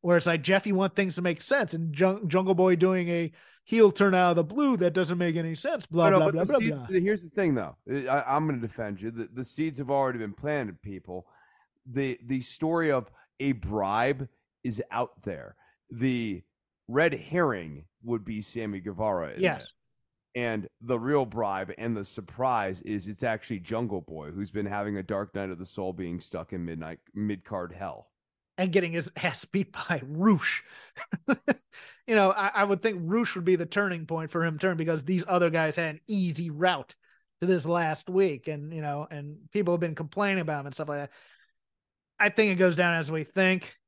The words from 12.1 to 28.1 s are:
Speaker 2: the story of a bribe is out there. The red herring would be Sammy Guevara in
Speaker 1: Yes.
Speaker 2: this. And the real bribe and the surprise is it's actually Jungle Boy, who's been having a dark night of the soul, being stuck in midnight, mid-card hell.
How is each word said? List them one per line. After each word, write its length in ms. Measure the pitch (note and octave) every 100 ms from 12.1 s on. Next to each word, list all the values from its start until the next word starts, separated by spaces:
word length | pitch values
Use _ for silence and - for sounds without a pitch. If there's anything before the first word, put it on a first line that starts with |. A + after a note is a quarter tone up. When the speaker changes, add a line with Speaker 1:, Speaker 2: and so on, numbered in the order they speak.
| B2
Speaker 2:
the 180 | A#2+ C3
story 500 | B2 - D#3+ E3+ D#3+
of 180 | C3+ A2+ _ _ _
a 140 | C#3
bribe 760 | B2 - G#2+ G2 G#2+ B2 C3+ C3+ _ _ _
is 200 | B2 A2 -
out 320 | A2 B2 -
there. 320 | - E2 G#1+ - _ _ _
The 540 | A#2 C3 B2 A2+ F2+ - _ _ _ -
red 280 | B2 E3 F3
herring 680 | - F3 D#3+ G#2 D#2+ D2 E2 _
would 200 | A2+ A#2
be 180 | G2+ G#2+
Sammy 380 | G#2 A#2 A2 G2+
Guevara 520 | F#2 F#2 G#2+ F#2 D#2
in 100 | -
Speaker 1:
Yes. 200 | F3+ D3
Speaker 2:
this. 100 | - _ _ _ _ _ _ B2
And 300 | A#2+ A2 F#2 _
the 180 | A#2 B2
real 260 | A#2+ D3 B2
bribe 460 | A2 G#2+ F#2+ G2 -
and 180 | A#2 A2
the 80 |
surprise 800 | G2+ - F#2+ - C3 A#2+ G2 F#2
is 260 | - G#2 F#2+
it's 160 | G#2
actually 380 | B2 A2 - G#2
Jungle 400 | F2 A2+ A#2+ G2
Boy, 300 | D#2+ D#2+ D2
who's 200 | F2 G2+
been 140 | G2+ G2+
having 320 | G#2 G2+ G2+
a 40 |
dark 320 | F#2 G2+ G2+
night 160 | G2+ F#2+
of 100 | F2
the 60 | F#2+
soul, 280 | - F#2
being 260 | F2+ F2+ F2
stuck 320 | - E2+ E2
in 140 | F#2 E2+
midnight, 340 | D#2+ D#2+ E2 _
mid-card 580 | G2 G#2 G2+ - G2+ F2
hell. 380 | F2 F#2+ A1+ -